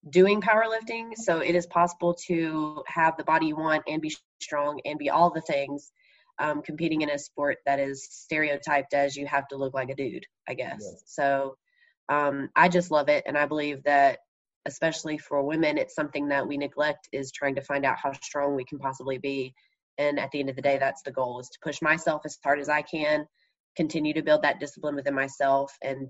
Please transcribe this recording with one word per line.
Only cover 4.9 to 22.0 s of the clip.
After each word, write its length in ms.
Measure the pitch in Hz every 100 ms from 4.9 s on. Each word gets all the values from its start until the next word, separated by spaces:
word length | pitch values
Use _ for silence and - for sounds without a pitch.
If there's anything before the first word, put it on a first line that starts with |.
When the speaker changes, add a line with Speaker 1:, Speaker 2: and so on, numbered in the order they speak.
| 147
Speaker 1:
be 120 | 143
all 200 | 151 175
the 120 | 160
things, 500 | - 143 139 143 - _ _ _ _ -
um, 220 | 151 147
competing 400 | 147 151 165 156
in 80 | 151
a 80 | 143
sport 400 | - - 143 131 143
that 120 | 139
is 300 | 139 135 -
stereotyped 840 | - - 156 151 143 - 143 139
as 220 | 143 143 139
you 100 | 139
have 200 | 143 139
to 80 | 135
look 180 | 135
like 160 | 131 127
a 40 |
dude, 320 | 135 131 - - _ -
I 60 |
guess. 260 | 127 127 139
Speaker 2:
Yeah. 160 | 101 85 _
Speaker 1:
So, 500 | - 139 139 135 131 _ _ _ _ -
um, 420 | 147 143 139 131 -
I 120 | 175
just 220 | 175 175
love 180 | 156 143
it. 160 | 147 -
And 120 | 147
I 80 | 147
believe 360 | 151 147 139
that, 360 | 139 143 139 120 _ _ _ _ -
especially 520 | - 160 156 156 151
for 240 | - 147
women, 340 | 139 160 156 151
it's 180 | -
something 340 | - 151 147 143
that 180 | 139 127
we 100 | 143
neglect, 520 | 143 - 151 143 -
is 200 | 135 135
trying 220 | - 143 135
to 60 |
find 220 | 131 143
out 140 | 139 -
how 140 | 139
strong 420 | 135 - 147 143
we 100 | 139
can 140 | 123 147
possibly 400 | 135 127 131 131
be. 360 | 139 139 131 _ _ _ _ -
And 200 | 147 143
at 120 | 117
the 100 | 147
end 80 | 139
of 80 | 131
the 60 |
day, 160 | 139 139
that's 240 | 135 -
the 80 | -
goal, 300 | 131 127 123
is 80 | 123
to 100 | -
push 200 | 156 143
myself 400 | 160 160